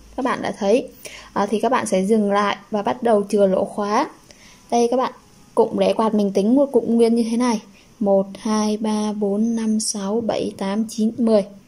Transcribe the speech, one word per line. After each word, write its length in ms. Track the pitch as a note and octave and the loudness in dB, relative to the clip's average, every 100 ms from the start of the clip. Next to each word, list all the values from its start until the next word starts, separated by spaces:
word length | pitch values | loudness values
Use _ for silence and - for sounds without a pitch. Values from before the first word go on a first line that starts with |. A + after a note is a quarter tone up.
| - - | -16 -6
các 80 | C4 | -4
bạn 160 | - | -2
đã 100 | - G3 | -4 -4
thấy, 280 | G3 A3 B3 - - - - | 0 0 0 -12 -20 -20 -10
ờ, 120 | - G3+ | -4 -2
thì 100 | G#3 | 0
các 120 | A3+ | 0
bạn 140 | B3+ G#3 | -2 0
sẽ 200 | F#3+ F#3+ | 0 2
dừng 260 | A3 G3+ | 2 2
lại 260 | G3+ G3+ G3+ - | 0 0 -4 -6
và 100 | G#3 | -6
bắt 220 | G#3 B3 | -4 -2
đầu 200 | A3+ G#3+ G3+ | 2 2 2
chừa 180 | G#3 G3 | 2 2
lỗ 180 | F#3 G3 | 2 -2
khóa. 440 | - G3+ G#3+ E4+ - - - - - - | -4 -2 -2 -2 -6 -20 -20 -20 -20 -2
Đây 160 | A#3 A#3+ | 0 2
các 60 | B3 | 0
bạn, 160 | B3 - - - - - | -2 -6 -20 -20 -6 0
cụm 220 | - G3+ | 0 2
rễ 160 | F#3+ | 2
quạt 200 | G3 A3 | 2 0
mình 180 | G#3 G3+ | 0 0
tính 220 | G3 G3 C4 | 2 2 4
một 100 | C#4 | 4
cụm 120 | C4+ - | 2 0
nguyên 280 | A#3 A#3 A#3 | 2 2 2
như 80 | A3+ | 0
thế 60 | A3+ | 0
này. 240 | B3 A3 - - - - | 0 -2 -6 -20 -18 -4
Một, 280 | G3+ G3 G3 G3 | 2 2 0 -4
hai, 380 | A3+ G#3+ G#3+ G#3+ | -2 0 0 -2
ba, 360 | A3 G#3+ G#3+ | -2 -2 -2
bốn, 420 | G#3 G#3 G3+ A3+ A3+ | -2 -2 0 0 0
năm, 240 | A3+ A3 | 0 0
sáu, 420 | A3 G#3+ G3 A3 | -2 -4 -4 -2
bảy, 300 | A3 - G3 G#3+ | -2 -2 -4 -4
tám, 280 | G3 G3+ A3+ | -4 -2 -4
chín, 220 | - G#3+ A3+ | -2 -2 0
mười. 280 | A3+ G#3+ F#3+ - | 2 2 2 -6